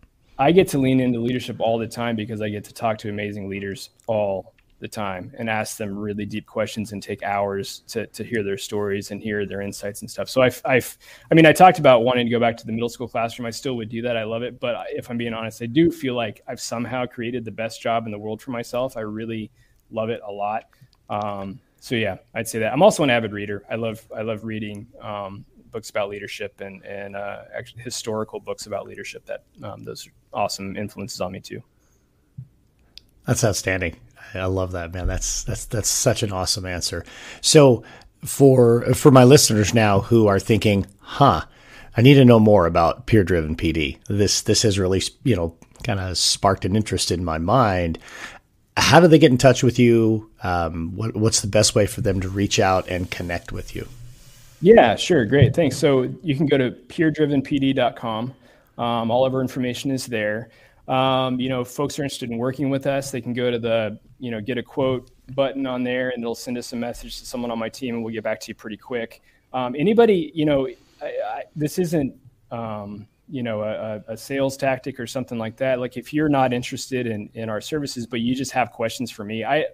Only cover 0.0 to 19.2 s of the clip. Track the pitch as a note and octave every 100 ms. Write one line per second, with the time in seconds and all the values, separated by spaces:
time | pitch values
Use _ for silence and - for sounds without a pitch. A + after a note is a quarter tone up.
0 | _ _ _ - C#3+ F#3 F#3 C#3+ C3 C3
1 | B2+ A#2 A#2+ B2 A2 - A2 A#2 A2 A#2+
2 | A#2 A2 G#2+ G#2+ G#2+ G#2 - - A#2 G#2+
3 | G#2+ G#2 G#2 G#2 G2 G2 G2 F#2+ - _
4 | - G#2+ G2+ F#2+ - _ _ - A2 A2
5 | G2+ F#2 A2+ - A2+ G#2+ G#2+ - G#2 G2+
6 | G#2 G2+ G#2 G#2+ - A2+ G#2+ A2 G2+ G2+
7 | - G#2 G2+ G2+ G2+ G2 G2 - - A2
8 | G#2 - G#2 A#2 G2 G2 - G#2 G#2 G2+
9 | - G#2 A2 G#2 G2 G2 G2+ - G2+ G2+
10 | A#2 - - C3 B2+ - D3 B2+ - -
11 | - - - D#3+ D#3 D3 F#3 F3+ C#3 A#2+
12 | A#2+ B2 A#2 A#2 A#2 A#2 A#2 A2+ A#2 -
13 | A#2 A#2+ A#2 - A#2 A2 C#3 A#2+ A2 A2+
14 | A#2+ A2+ A2 A#2 B2 B2+ B2 G2 F#2 C#3+
15 | - A#2 A#2 A2+ A2+ A2 A#2 C3+ E3+ E3
16 | C3 A#2+ A2 - - A#2+ - A#2 A2+ B2+
17 | B2 - A#2 B2 A2+ G2+ A2+ - A#2 A#2
18 | A2+ G#2 G#2+ A2 - A#2+ A#2 A#2+ B2+ A#2
19 | G#2+ A2